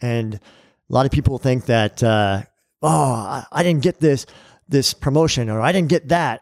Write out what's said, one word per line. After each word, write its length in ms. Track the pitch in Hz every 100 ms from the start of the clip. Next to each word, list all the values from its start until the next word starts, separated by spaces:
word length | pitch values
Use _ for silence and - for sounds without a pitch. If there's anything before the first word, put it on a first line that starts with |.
And 360 | 120 117 110 107
a 40 | - _ _ _ _
lot 160 | 123
of 80 | 135
people 240 | - 139 127
think 300 | 135 127 -
that, 360 | 113 104 -
uh, 420 | 117 110 101 98 101 _ _ _
"Oh, 80 | 151 160 139
I, 320 | 117 101 135 -
I 100 | -
didn't 200 | 175 160
get 180 | 135 -
this, 240 | 156 135 - - - _ _
this 240 | 139 127
promotion, 560 | - 147 147 160 - 113
or 100 | 110
I 100 | 123
didn't 200 | 185 160
get 180 | 170 131
that, 320 | 170 147 113